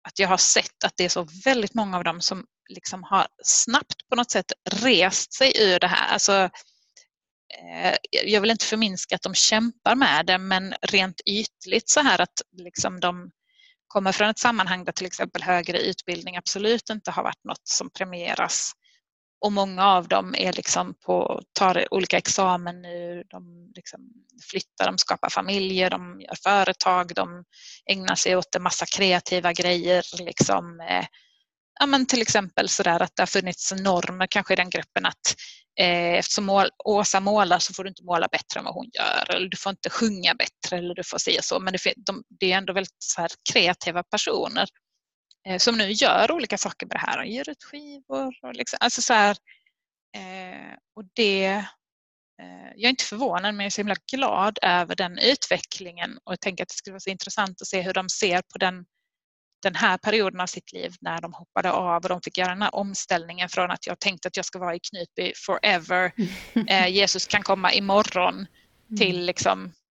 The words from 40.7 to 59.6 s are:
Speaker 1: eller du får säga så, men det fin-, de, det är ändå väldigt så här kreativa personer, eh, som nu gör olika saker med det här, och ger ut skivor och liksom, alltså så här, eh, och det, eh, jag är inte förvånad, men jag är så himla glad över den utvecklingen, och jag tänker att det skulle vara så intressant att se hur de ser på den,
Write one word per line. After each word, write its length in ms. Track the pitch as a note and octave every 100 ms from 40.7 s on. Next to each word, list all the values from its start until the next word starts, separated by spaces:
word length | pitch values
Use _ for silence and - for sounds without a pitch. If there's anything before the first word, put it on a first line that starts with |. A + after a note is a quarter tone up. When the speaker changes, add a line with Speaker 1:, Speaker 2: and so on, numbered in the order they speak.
| F3+
Speaker 1:
eller 180 | F3 F3
du 80 |
får 140 | - -
säga 240 | - E3+
så, 180 | - F#3
men 140 | F#3
det 60 | F3+
fin-, 240 | G3 - G3
de, 180 | F#3+ - -
det 120 | F#3
är 40 | F#3
ändå 160 | F#3+
väldigt 220 | F#3 F#3+ -
så 220 | - -
här 100 | E3+ - -
kreativa 500 | A#3 F3 F3+ F3 F3
personer, 640 | - G#3+ E4+ A3 - - G3 _ _ _ _ _ _ _ F#3+
eh, 100 | F#3
som 200 | A#3+ A3+
nu 140 | G3
gör 400 | G#3+ A#3+ - A3+
olika 260 | E4 A3+ G3+
saker 280 | - - -
med 80 | -
det 100 | -
här, 80 | -
och 60 | -
ger 240 | A#3+ D4+
ut 140 | C#4+
skivor 720 | - D4 D4 C#4+ C4 C4+ C4 B3+
och 100 | B3+
liksom, 240 | A#3+ B3 -
alltså 200 | A#3+ B3+
så 120 | -
här, 240 | A3+ G3+ G3+ _ _ _ _ _ _ _ G#3
eh, 580 | F#3+ F#3+ F#3 - - - _ G#3+
och 80 | F#3 -
det, 300 | G#3 F#3+ F#3+ G3+ G3 - _ _ _ _ _ -
eh, 280 | F3+ - - -
jag 80 | A#3
är 40 |
inte 140 | C4
förvånad, 520 | - G#3 C4 F3 G3+ G#3
men 20 |
jag 60 | G3+
är 40 |
så 100 | -
himla 140 | G#3 F#3+ -
glad 480 | C4 C4 - G3+ G#3+
över 340 | F#3 F3 E3+ F3+
den 220 | F3+ F3+
utvecklingen, 960 | A#3 C#4+ - F3+ - - F3+ E3+ F3 -
och 80 | -
jag 80 | F#3
tänker 240 | G3 F3+
att 60 | F#3
det 60 | -
skulle 180 | -
vara 60 | F#3+
så 100 | F#3+
intressant 520 | F#3+ G3+ G#3+ F#3+ F#3
att 60 | -
se 140 | F#3+
hur 120 | F3+
de 160 | F#3+ F#3
ser 280 | - G3 F3
på 160 | - -
den, 260 | F#3 F#3 - _ _ _ _ _ _ -